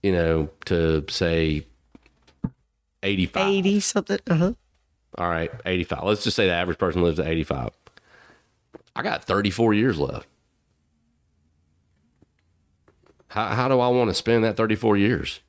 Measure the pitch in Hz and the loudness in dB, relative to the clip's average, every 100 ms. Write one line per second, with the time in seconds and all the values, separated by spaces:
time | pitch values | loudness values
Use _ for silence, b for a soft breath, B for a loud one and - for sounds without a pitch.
0 | 101 90 82 80 76 _ - 85 82 80 | 0 2 2 0 -2 _ -2 0 2 0
1 | 76 - 85 82 80 76 - _ _ - | -2 -4 0 0 0 -2 -6 _ _ -20
2 | _ _ _ _ - _ _ _ _ _ | _ _ _ _ -10 _ _ _ _ _
3 | 98 98 87 - 190 196 190 208 - 208 | -2 0 -2 0 0 2 2 2 0 -4
4 | - 196 - 160 180 240 _ _ _ _ | -4 -6 0 2 2 -2 _ _ _ _
5 | _ - 87 82 82 - 92 92 85 71 | _ -6 -4 -2 -4 -6 -4 -4 -2 -4
6 | 90 107 113 - 95 87 90 80 92 82 | -2 -2 -2 0 0 0 -2 -2 -2 2
7 | 85 80 78 82 76 71 58 _ - - | 2 0 -2 -2 -2 -6 -6 _ -20 -20
8 | b b b b b b _ - _ - | b b b b b b _ -20 _ -8
9 | 214 - - 98 101 92 117 104 123 82 | -6 -6 -2 0 0 2 2 4 2 0
10 | 67 - - _ _ _ _ _ _ _ | -4 -4 -14 _ _ _ _ _ _ _
11 | _ _ _ _ _ _ _ _ _ _ | _ _ _ _ _ _ _ _ _ _
12 | _ _ _ _ _ _ _ _ _ _ | _ _ _ _ _ _ _ _ _ _
13 | _ _ _ 107 110 120 127 131 123 123 | _ _ _ -6 -2 -2 2 2 4 2
14 | 113 90 - 117 110 104 110 107 113 101 | 2 0 2 2 2 0 0 2 4 4
15 | 104 98 - - | 4 2 -4 -10